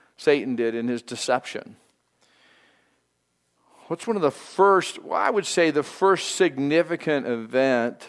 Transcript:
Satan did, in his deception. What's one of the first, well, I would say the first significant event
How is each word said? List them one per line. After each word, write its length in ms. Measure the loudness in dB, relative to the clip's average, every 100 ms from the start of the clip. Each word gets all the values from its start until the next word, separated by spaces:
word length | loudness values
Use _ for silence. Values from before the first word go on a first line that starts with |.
| _ -6
Satan 400 | 0 2 0 -2
did, 200 | -2 -2
in 120 | -4
his 140 | -6
deception. 760 | -8 -8 -2 -2 -4 -12 -14 -20 _ _ _ _ _ _ _ _ _ _ _ _ _ _ _ _ _ _ _ _ -12
What's 200 | -10 -4
one 80 | -2
of 80 |
the 80 | -2
first, 720 | -2 -6 4 6 6 2 -8
well, 160 | -4 0
I 100 | 0
would 160 | 0 0
say 240 | 2 2
the 140 | 2
first 520 | -2 0 2 2 0 0
significant 920 | 0 0 0 2 0 -2 -2 -2 -2
event 800 | -6 -2 0 2 2 0 -6